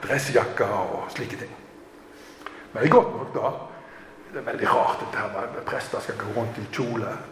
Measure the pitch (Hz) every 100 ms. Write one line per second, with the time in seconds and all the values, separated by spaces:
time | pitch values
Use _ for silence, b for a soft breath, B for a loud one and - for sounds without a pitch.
0 | - 139 - 131 101 - 101 101 90 85
1 | - - 120 135 - - - - - -
2 | - B B B B B B 110 131 247
3 | - - - - 117 - - B B B
4 | B B - 143 - - - - - -
5 | - - - 98 117 - - - - -
6 | - 113 104 107 113 113 104 - 120 117
7 | 104 139 -